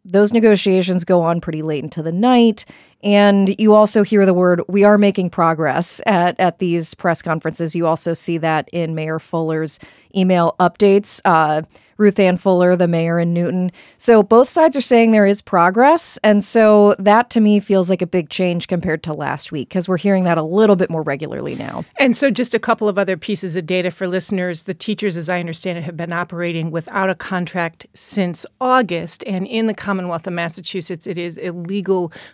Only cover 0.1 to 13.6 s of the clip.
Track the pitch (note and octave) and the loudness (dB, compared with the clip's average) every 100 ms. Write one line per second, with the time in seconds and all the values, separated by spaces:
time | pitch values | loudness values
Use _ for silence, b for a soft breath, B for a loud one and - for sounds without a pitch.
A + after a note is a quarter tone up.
0.1 | G3 G#3 A#3 A3 G3+ G3+ F#3 F3+ F3+ E3+ | 2 2 4 4 4 2 0 2 -2 2
1.1 | F3+ E3 E3+ E3 D#3 D#3 D3 C3+ E3+ D#3+ | 2 2 -2 -4 -8 -6 -6 -6 -8 -6
2.1 | F3 B3 B3 A#3 G#3+ - b b b G#3 | 0 2 4 4 2 -10 b b b 0
3.1 | G3+ G3+ G3+ F#3+ G3+ G#3+ G#3+ G#3 A3+ G3+ | 4 4 4 2 2 4 6 6 2 2
4.1 | G#3 F#3+ F3+ F3+ F3 - G3+ G#3 G#3 G3+ | 2 4 4 2 2 0 2 4 6 2
5.1 | F#3+ F3+ F#3 E3 D#3+ D3+ D#3+ E3+ - - | 0 -4 0 0 0 -2 -2 -4 -4 0
6.1 | F#3 F3 - F3+ - F3+ E3+ D#3+ - F3+ | 0 0 0 -2 -2 -4 -2 -4 -4 -4
7.1 | D#3+ E3+ D#3+ D#3+ D#3 E3 E3+ E3 D#3+ E3+ | -2 -4 -4 -6 -6 -6 -2 -2 -2 -4
8.1 | E3 - E3 D#3+ D#3 - E3+ E3 D#3+ D#3 | -6 -4 -4 -2 -2 -4 -6 -6 -6 -6
9.1 | D#3+ - E3 D#3+ D#3+ D#3 - B B B | -8 -6 -6 -4 -4 -6 -10 B B B
10.1 | G3 F#3 F3+ E3+ - F3+ - G3+ G3+ G3+ | -2 2 2 2 2 -2 2 4 4 0
11.1 | - F#3+ D#3+ D#3 D#3 D#3+ b b - G#3 | -4 2 2 2 -2 -6 b b 2 2
12.1 | G3+ F#3 F3+ F#3+ F3+ F3+ F3+ F3 E3+ E3 | 4 2 2 2 2 4 2 2 0 0
13.1 | E3+ E3+ E3+ E3+ F3+ | 0 0 -2 -2 -2